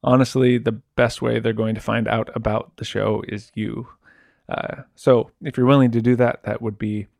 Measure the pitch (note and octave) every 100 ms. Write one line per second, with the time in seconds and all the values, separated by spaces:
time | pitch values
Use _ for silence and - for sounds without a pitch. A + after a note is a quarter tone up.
0 | - B2+ B2+ C3 B2+ B2 A#2+ A2 _ -
1 | A#2+ - A#2 A#2 A2+ A2+ A2 G#2+ - A2+
2 | A2 A2+ A2+ - A2 G#2+ - _ A2+ G#2
3 | G#2 G#2+ - G#2 - - G#2+ A2 A#2+ -
4 | _ _ _ _ - G1+ - - - _
5 | - A#2+ - _ D#3 B2+ B2 C#3 B2+ A#2
6 | A#2 A#2+ A#2+ - - A2 A#2 G2+ A2 G#2+
7 | G2+